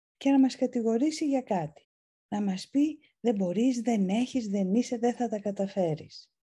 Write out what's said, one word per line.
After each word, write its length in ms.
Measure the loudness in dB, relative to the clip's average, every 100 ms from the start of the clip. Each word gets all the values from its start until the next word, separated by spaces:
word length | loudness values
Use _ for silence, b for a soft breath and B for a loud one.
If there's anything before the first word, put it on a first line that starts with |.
| _ -4
και 140 | 2
να 80 | 4
μας 180 | 4 2
κατηγορήσει 720 | -2 0 0 2 0 0 -2
για 160 | -2
κάτι. 460 | 0 -2 -2 -8 _ _ _ _ _
Να 140 | -4
μας 260 | -2 -4 -2
πει, 300 | 0 0 -2 b _
"Δεν 140 | -2
μπορείς, 460 | 0 0 2 0 0
δεν 280 | 0 0 2
έχεις, 400 | 0 0 -2 -2
δεν 260 | -2 2
είσαι, 240 | 0 0 0
δεν 160 | 0
θα 140 | 0 -2
τα 120 | -4
καταφέρεις". 920 | -4 -4 -2 0 0 -2 -8 -20 -20 _ _